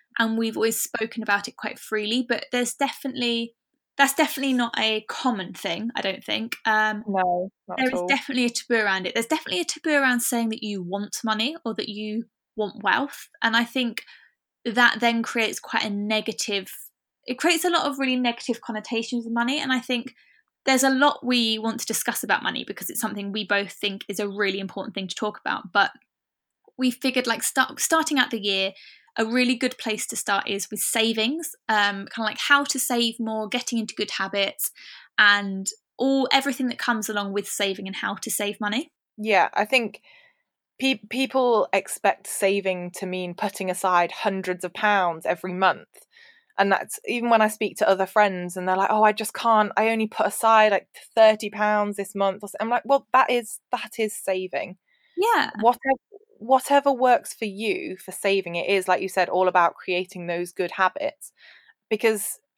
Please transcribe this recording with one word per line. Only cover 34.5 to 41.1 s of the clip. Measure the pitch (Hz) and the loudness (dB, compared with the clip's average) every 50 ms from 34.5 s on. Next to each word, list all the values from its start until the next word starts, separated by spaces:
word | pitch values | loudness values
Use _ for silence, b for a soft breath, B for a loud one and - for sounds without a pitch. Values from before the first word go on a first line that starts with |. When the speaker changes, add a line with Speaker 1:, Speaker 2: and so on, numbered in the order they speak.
| - - - - B B B B B B B B _ - | -4 -6 -8 -8 B B B B B B B B _ 6
Speaker 1:
and | 214 202 202 202 202 196 190 190 190 - - - _ _ _ | 6 6 6 4 2 -2 -4 -4 -6 -6 -8 -8 _ _ _
all, | - 254 269 269 269 247 - | 0 2 4 4 4 4 4
everything | - 269 269 285 254 - 262 247 | 4 4 4 2 -2 -2 -2 -4
that | - - | -4 -2
comes | - 247 233 220 208 - | -2 -2 0 0 -2 -4
along | 214 208 202 196 | -4 -4 -4 -2
with | 196 202 196 - | -2 -4 -4 -4
saving | - - 202 196 190 202 190 | -2 -2 0 0 -2 -4 -8
and | 190 190 | -8 -8
how | - 208 196 202 | -6 -4 -4 -4
to | - - 208 | -4 -6 -6
save | - - 208 202 214 - | -4 -2 -4 -4 -4 -4
money. | 214 202 214 247 330 - _ _ _ _ _ | -4 -2 -2 -2 -4 -6 _ _ _ _ _
Speaker 2:
Yeah, | - 214 220 202 185 156 - - | -6 0 4 4 6 4 4 2
I | - 214 | 0 0
think | 208 262 254 233 202 - - b b b b b b b b b b b _ _ _ _ - | 2 2 2 2 0 -6 -12 b b b b b b b b b b b _ _ _ _ -2
pe-, | 262 269 254 214 - - | 0 0 0 0 -4 -6